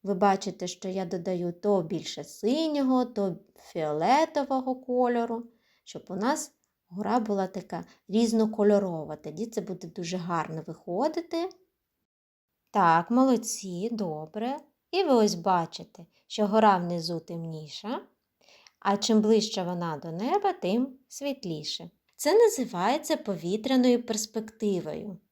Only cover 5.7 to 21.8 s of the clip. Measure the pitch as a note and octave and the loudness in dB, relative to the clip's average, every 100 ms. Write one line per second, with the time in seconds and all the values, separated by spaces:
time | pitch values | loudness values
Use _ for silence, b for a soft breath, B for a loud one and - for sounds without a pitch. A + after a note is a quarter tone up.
5.7 | b - - - F#3 A#3 D#4 D#4 _ _ | b -18 -18 -10 -2 0 -2 -4 _ _
6.7 | _ _ F3+ G3+ A#3+ G#3+ G3 F#3+ G3 F3+ | _ _ -8 -2 0 0 -2 -2 -6 -10
7.7 | F3 F3 b - G#3 A3+ A3+ A3 G#3+ G#3 | -10 -10 b -2 2 4 4 2 4 6
8.7 | G3+ F#3+ E3 D3+ D3+ D3+ D#3 A#3 A3 F3+ | 6 2 -6 -8 -10 -12 -10 -6 -6 -6
9.7 | F3+ E3 F3 E3+ F3+ F3 E3+ D#3 D#3+ D#3 | -10 -10 -10 -6 -6 -2 -2 -2 -8 -10
10.7 | D#3+ - F3+ D4+ E4 E4+ E4 F4+ - _ | -12 -6 -2 -2 -2 -4 -4 -6 -8 _
11.7 | _ _ _ _ _ _ _ _ _ _ | _ _ _ _ _ _ _ _ _ _
12.7 | G#3 F3 E3 E3+ A#3+ C4+ A#3 A3+ - F#3+ | 2 6 4 4 4 4 2 -2 -8 -8
13.7 | F3 A3 A3 F3+ D3+ D#3 G#3+ A#3+ E4+ _ | -6 -4 -4 -4 -6 -10 -8 -6 -8 _
14.7 | _ _ F4+ F4+ B3 G#3 F3 F3+ F3+ E3 | _ _ -2 4 6 6 2 2 2 0
15.7 | - - - E3 _ _ - G#3 A3 G#3+ | -10 -16 -20 -20 _ _ -2 2 6 6
16.7 | F#3 F3 F3 D#3+ E3 - E3+ E3 D#3 D3+ | 6 0 -4 -4 -6 -6 -10 -8 -10 -12
17.7 | - G#3 C4+ - _ _ _ b b b | -14 -8 -8 -10 _ _ _ b b b
18.7 | b - G3+ G#3 A3 G#3+ A3 G#3+ - F3 | b -2 0 4 4 6 4 2 -4 -4
19.7 | F3 E3+ D3+ E3+ E3 A#3+ G4 G4+ F#4 F3+ | -4 -4 -4 -8 -6 -2 0 0 -2 0
20.7 | A3+ C4+ - _ - C#4+ C4+ F3+ D#3 D3+ | 0 -2 -6 _ -8 -6 -6 -6 -8 -8
21.7 | - | -10